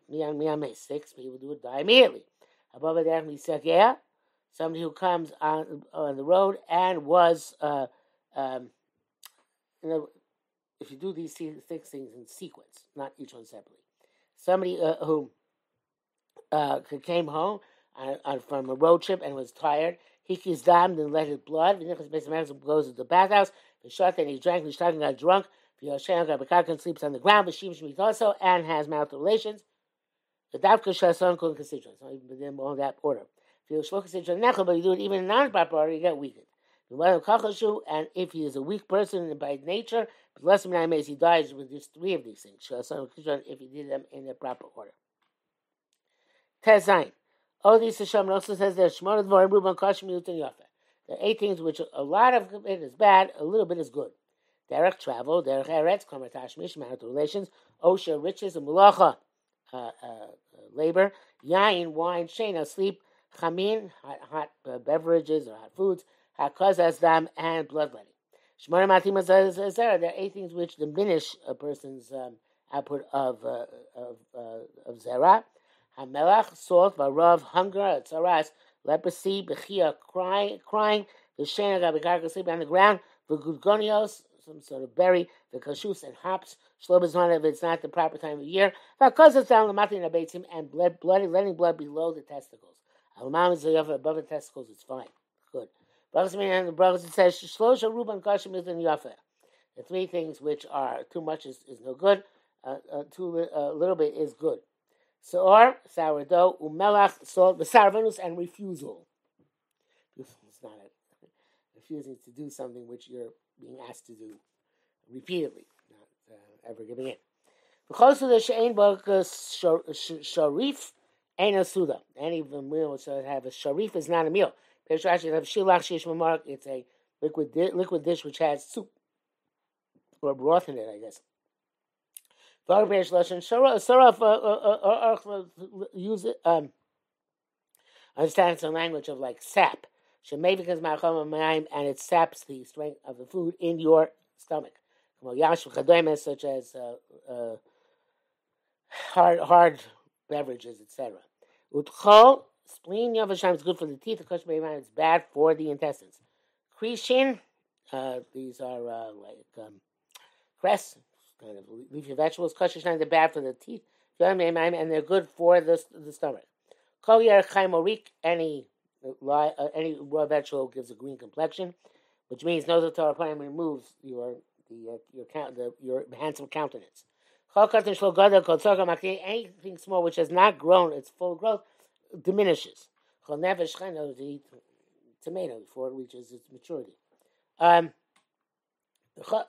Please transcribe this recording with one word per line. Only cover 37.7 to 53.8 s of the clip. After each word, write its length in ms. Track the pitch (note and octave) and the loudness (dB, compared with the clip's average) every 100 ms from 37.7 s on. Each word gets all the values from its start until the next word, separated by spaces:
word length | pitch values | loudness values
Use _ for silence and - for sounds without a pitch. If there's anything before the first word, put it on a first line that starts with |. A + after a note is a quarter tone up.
| G#3 - D3+ D#3 F3+ | -4 -6 -6 -6 -8
if 160 | F3+ | -8
he 140 | D#3+ D3+ | -8 -8
is 100 | C3+ | -8
a 60 | |
weak 260 | C#3 G#3 - | -8 -8 -4
person 500 | F#3+ G3+ F#3+ E3 D3 | -2 -2 -4 -8 -8
by 220 | C#3+ C3+ | -8 -8
nature, 440 | D3 G3+ A3+ A3+ A3+ _ _ | -8 -8 -4 -4 -6 _ _
but 100 | _ | _
less 200 | D3+ G3 | 2 2
than 80 | F#3+ | 2
nine 180 | F3 E3 | -2 0
days, 160 | D#3+ C#3+ | -2 -4
he 100 | C#3+ | 0
dies 380 | E3+ E3+ D3+ | 2 4 0
with 160 | C#3 C3+ | -8 -18
just 240 | D3 - | -20 -20
three 200 | D#3 F#3 | -12 -6
of 100 | E3+ | -6
these 180 | A2+ G2 | -8 -20
things. 240 | G2+ G2 - | -20 _ -14
Shason, 440 | B2 B2 D#3 C3 - D3+ C#3+ - | -12 -10 -12 -12 -12 -8 -8 -8
if 140 | C3 | -18
he 80 | C3 | -18
did 240 | C#3+ C#3+ | -18 -10
them 140 | C3+ C3 | -10 -10
in 140 | C#3 C3+ | -18 -18
the 80 | |
proper 340 | B2+ C3 B2 - | -14 -12 -12 -16
order. 200 | - G#2 _ _ _ _ _ _ _ _ _ _ _ _ _ _ _ _ _ - | -20 -20 _ _ _ _ _ _ _ _ _ _ _ _ _ _ _ _ _ 6
Tezain. 460 | G#3+ F3 F#3 - - _ _ _ _ | 6 6 2 2 -8 _ _ _ _
All 140 | G3+ A3+ | 6 6
these 180 | A3+ A3 | 6 -4
Hashem 320 | G3 G#3 F#3+ | -2 0 0
also 260 | F#3+ F#3+ F#3+ | -2 -4 -2
says 200 | G3 F3+ | -2 2
there's 240 | F3 - | 2 2
Shmona 240 | F#3 G#3+ G3 | -2 -2 4
Dvarim, 220 | G3 G3 | 6 6
Ruban, 260 | G3+ F#3 F3+ | 4 2 0
Kashim, 340 | G3 F#3+ F#3+ | -2 -2 -6
Yut, 180 | F3+ F3+ | -8 -8
and 120 | E3 | -8
Yafa. 280 | C3+ - _ _ _ _ - | -10 -12 _ _ _ _ -16
There 100 | - | -4
are 60 | |
eight 160 | G#3 A3 | -2 -2
things 220 | G3+ F3 | -2 -4
which 200 | D#3+ D3+ D#3+ | -6 -6 -8
a 100 | - | -8
lot 300 | C#3 F#3+ B3 | -4 2 4
of 320 | B3 F#3 G3+ G3 | 2 -2 -8 -8
it 160 | F#3 | -8
is 120 | C#3 | -10
bad, 380 | - G3+ F#3+ F#3+ - | 2 6 6 6 -2
a 60 | |
little 220 | D3+ G#3+ F3 | -4 -2 -2
bit 140 | |
is 100 | E3+ | -4